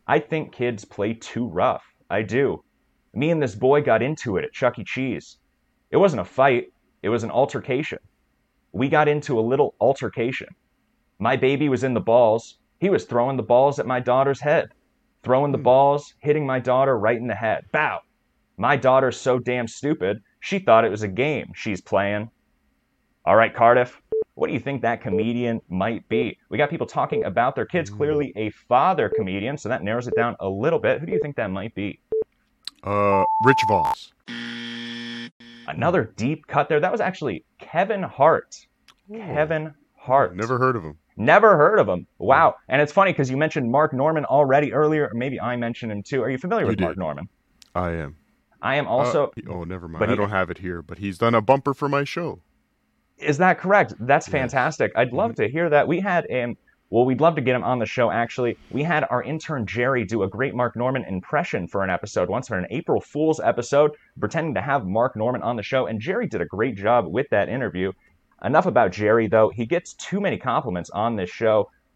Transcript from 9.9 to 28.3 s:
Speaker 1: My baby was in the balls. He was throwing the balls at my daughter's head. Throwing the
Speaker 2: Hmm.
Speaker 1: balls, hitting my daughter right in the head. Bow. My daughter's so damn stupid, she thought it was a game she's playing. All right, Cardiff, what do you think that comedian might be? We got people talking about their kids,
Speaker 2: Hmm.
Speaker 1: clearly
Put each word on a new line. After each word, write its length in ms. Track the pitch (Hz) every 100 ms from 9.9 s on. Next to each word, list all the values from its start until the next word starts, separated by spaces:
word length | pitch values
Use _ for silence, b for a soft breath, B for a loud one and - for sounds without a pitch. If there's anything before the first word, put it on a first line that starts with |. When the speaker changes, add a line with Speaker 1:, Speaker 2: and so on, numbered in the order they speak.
| 135 113 135 120 127 - - _ _ _ _ _ -
Speaker 1:
My 180 | 107 131
baby 320 | 135 139 147
was 160 | 127 131
in 80 |
the 80 | 120
balls. 560 | 92 117 117 110 - - _ _
He 80 | 190
was 160 | 160 -
throwing 320 | 120 123 131
the 60 |
balls 360 | 107 123 139 139
at 80 | 113
my 140 | 127
daughter's 400 | 123 123 - 131
head. 280 | 143 156 - _ _ _ _ _
Throwing 280 | - 127 143
the 60 | 131
Speaker 2:
Hmm. 60 |
Speaker 1:
balls, 500 | - 131 139 143 - _
hitting 260 | 143 151 139
my 140 | 131
daughter 380 | 123 127 135 120
right 200 | 104 120
in 100 | 123
the 80 | 101
head. 300 | 110 87 -
Bow. 280 | 151 147 90 - _ _ _ _ -
My 180 | 117 143
daughter's 400 | 127 131 131 -
so 200 | 135 127
damn 280 | 123 123 117
stupid, 540 | - 143 156 92 - - _
she 200 | - 202
thought 260 | 185 113 113
it 60 |
was 120 | 104
a 40 | 107
game 440 | 92 143 135 - -
she's 260 | 117 95
playing. 480 | - 98 101 104 113 _ _ _ _ _ _ _ _ _ -
All 100 | 101
right, 180 | 113
Cardiff, 480 | - 117 123 123 - _ - - -
what 120 | 156
do 60 |
you 60 | 131
think 220 | 139 135
that 200 | 117 113
comedian 600 | 117 110 110 120 120 117 -
might 380 | 92 101 113 -
be? 280 | 113 120 - _
We 80 | 113
got 120 | 147
people 180 | 165 -
talking 380 | 151 135 147 101
about 300 | 95 120 143
their 100 | 113
kids, 240 | 180 156
Speaker 2:
Hmm. 80 | 104
Speaker 1:
clearly 360 | 147 147 143